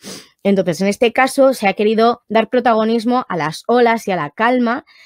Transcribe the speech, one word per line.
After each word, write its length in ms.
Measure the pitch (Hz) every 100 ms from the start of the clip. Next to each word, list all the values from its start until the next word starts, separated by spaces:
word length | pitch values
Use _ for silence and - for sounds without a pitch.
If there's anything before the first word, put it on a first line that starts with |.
| - - - _
Entonces, 360 | 196 196 180 160
en 60 | 190
este 220 | 202 233
caso, 440 | 240 262 - 269 262
se 120 | 196
ha 60 |
querido 480 | 190 214 220 226 240 -
dar 220 | 220 214
protagonismo 760 | 254 247 220 220 233 220 247 -
a 80 | 175
las 280 | 151 160 -
olas 420 | 240 233 226 202
y 40 |
a 40 | 180
la 140 | 147
calma 560 | - 226 254 233 247 - _